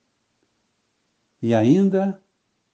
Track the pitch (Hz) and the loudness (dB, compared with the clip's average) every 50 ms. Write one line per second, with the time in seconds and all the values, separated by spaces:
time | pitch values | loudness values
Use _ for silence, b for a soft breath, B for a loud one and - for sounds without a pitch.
0 | _ _ _ _ _ _ _ _ _ _ _ _ _ _ _ _ _ _ _ _ | _ _ _ _ _ _ _ _ _ _ _ _ _ _ _ _ _ _ _ _
1 | _ _ _ _ _ _ _ _ - 117 117 110 107 120 151 190 196 196 185 190 | _ _ _ _ _ _ _ _ -4 -2 0 0 2 2 2 2 2 0 0 -2
2 | 190 196 190 - _ _ _ _ _ _ _ _ _ _ | -4 -4 -8 -10 _ _ _ _ _ _ _ _ _ _